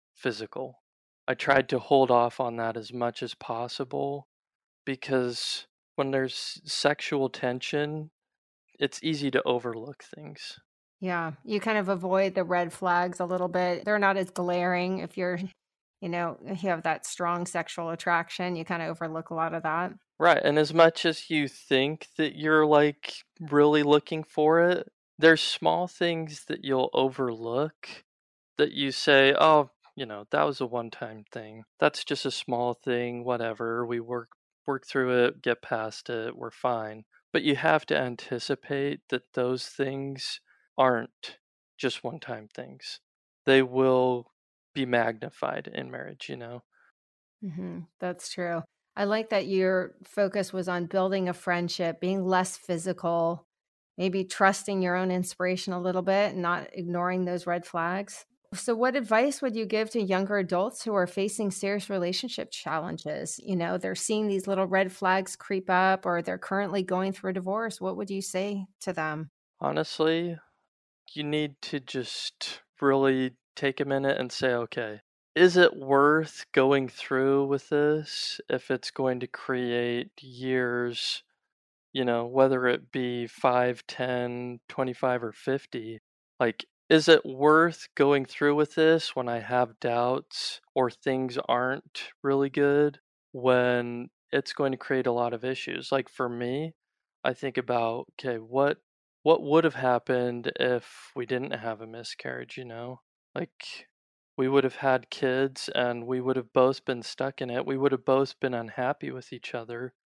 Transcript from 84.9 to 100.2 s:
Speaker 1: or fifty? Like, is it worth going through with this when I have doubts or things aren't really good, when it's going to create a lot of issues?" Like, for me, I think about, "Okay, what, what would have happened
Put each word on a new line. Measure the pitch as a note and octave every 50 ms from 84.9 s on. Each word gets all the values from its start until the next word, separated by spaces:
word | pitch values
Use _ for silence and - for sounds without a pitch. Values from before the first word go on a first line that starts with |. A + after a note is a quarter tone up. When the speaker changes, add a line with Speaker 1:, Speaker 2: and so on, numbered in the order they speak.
| A#2+ - C#3 B2+ B2 A#2+ A#2
Speaker 1:
or | A2 -
fifty? | - - C3+ C3 C#3 - - - B2 A2 A2+ A2+ G#2+ _ _ _ _ _ _ _ -
Like, | B2 A#2 - - - _ _ _ _ -
is | D#3+ D#3 D3+ E3
it | D#3+ - -
worth | C#3 C3 C3 D3 D3+ D#3 D#3+ E3+ E3+ D#3+ - - - -
going | - C#3 C#3+ C#3+ C#3 C3
through | - - - D3 D3 D3
with | D3+ D3+ - -
this | E3 D#3+ D#3+ E3 D#3+ - - -
when | C3+ A#2+ A#2+
I | A#2+ A2+
have | G#2 A2 B2+ B2 B2 A#2 - -
doubts | - B2 A#2+ A#2+ A#2+ B2 C3 C#3 - _ - - - - - - _ _ -
or | C3+ B2+ A#2+
things | - _ - C#3 C3 C3 C3 B2 B2 C#3 - -
aren't | B2 B2 B2+ B2+ C3+ D3+ - _ - - - - - _ -
really | C#3 C#3 C#3 C#3 C#3
good, | C3 C#3+ C#3+ C#3+ C#3+ D3 D3 D3 C#3+ - _ _ _ _ _ _ -
when | B2+ B2 B2+ B2+ B2 B2 B2 B2 B2 A#2+ A#2+ A#2+ A#2+ B2 - _ _ _ _
it's | - C#3 - - -
going | - C#3+ C3+ C3
to |
create | - - - C3+ C3 B2
a | B2+ A#2
lot | A#2+ A#2+ A#2 A#2+
of | A2 A#2+
issues?" | B2+ C3 - - C#3 C3 C3+ C3+ -
Like, | C#3 C3+ C3 -
for | - - C3 B2
me, | A#2+ A#2+ B2 B2 C3 D3 D#3+ D#3+ - _ _ _ _ _ _ _ _ _ -
I | C3 B2
think | - C#3 C3+ -
about, | C3 B2 A#2+ B2 A#2+ A#2 A2+ A2+ B2 - - _
"Okay, | - - B2+ A#2 A2+
what, | A2+ A#2 B2 C3+ C#3 C#3+ D3+ - _ _ _ _ _ _ _ _ -
what | D3+ E3 - -
would | C#3+ D3+ E3 D#3+
have | D#3 -
happened | - C3 B2+ B2 A#2+ - - B2+ B2